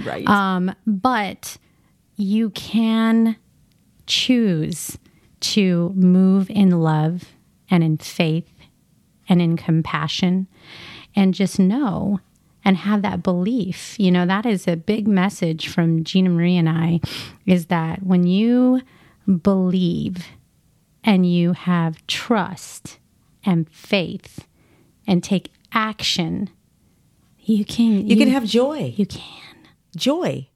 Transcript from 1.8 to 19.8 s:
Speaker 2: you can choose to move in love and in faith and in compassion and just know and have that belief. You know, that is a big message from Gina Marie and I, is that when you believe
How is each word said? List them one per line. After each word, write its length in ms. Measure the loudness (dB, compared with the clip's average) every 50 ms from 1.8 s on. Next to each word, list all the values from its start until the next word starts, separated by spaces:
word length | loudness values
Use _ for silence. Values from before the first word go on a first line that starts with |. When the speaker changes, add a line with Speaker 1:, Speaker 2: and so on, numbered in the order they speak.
| _ _ _ _ _ _ _
Speaker 2:
you 340 | -6 -4 -2 0 0 -2 -2
can 840 | -6 -10 -10 -4 -2 0 0 2 2 2 2 2 2 2 2 2 0 -4 _ _ _ _ _ _ _ _ _ _ _ _ _
choose 920 | -4 -4 -2 0 0 2 2 2 2 0 0 -2 -4 -6 -8 -10 -12 -14 -16 _ _ _ _ _ _ _ -8
to 520 | -6 -2 0 2 2 2 2 2 0 0 2
move 520 | 4 4 6 6 6 6 4 4 2 2 0
in 200 | 2 4 4 4
love 540 | 4 4 2 2 2 2 0 0 -2 -4 -10 -14 _ _ _ _ _ _ _ 0
and 140 | 2 2
in 140 | 2 2 0 -2
faith 500 | -4 -8 -4 -2 -2 0 -2 -4 -4 _ _ _ -20 _ _ _ _ _ _ _ _ _ _ _ _ 2
and 140 | 2 2
in 140 | 4 2 0
compassion 920 | -2 0 0 0 0 0 -2 -4 -4 -4 -4 -4 -2 0 0 0 0 -2 -6 _ _ -20 -20 -20 -20 -20 -20 -20 -20 -16 _ 0
and 180 | 2 2 2 2
just 240 | 0 -2 -2 0 2
know 640 | 2 2 2 0 -2 -2 -2 -2 -2 -2 -4 -4 _ _ _ _ _ _ _ _ 0
and 120 | 0 0
have 260 | 0 0 0 0 0
that 220 | 0 -2 -4 -2 -2
belief. 760 | -2 0 0 0 -2 -2 -2 -4 -4 -6 -10 -12 -12 -4 0
You 140 | 2 4
know, 120 | 4 4 2
that 220 | 2 0 0 0
is 220 | -2 -2 -2 -2 -2
a 80 | -4
big 320 | -4 -2 -2 -2 -2 0 0
message 580 | 2 2 2 0 -2 -2 -4 -4 -4 -4 -6
from 380 | -6 -2 0 0 2 2 0 -2
Gina 260 | 0 0 2 2 2
Marie 260 | 2 2 2 2 2
and 120 | 2 2 2
I, 320 | 0 0 0 0 0 -2 -2 -4 -10 -10 -14 -16 -16 -8 0
is 220 | 0 0 0 0
that 380 | -2 -2 -2 -2 -4 -6 -6 -2
when 200 | 0 2 2 2
you 580 | 2 2 2 2 2 2 4 4 2 2 0 -2 _ _ _ _ _ _ _ -2 -2 0 2
believe 840 | 2 0 2 2 2 0 0 0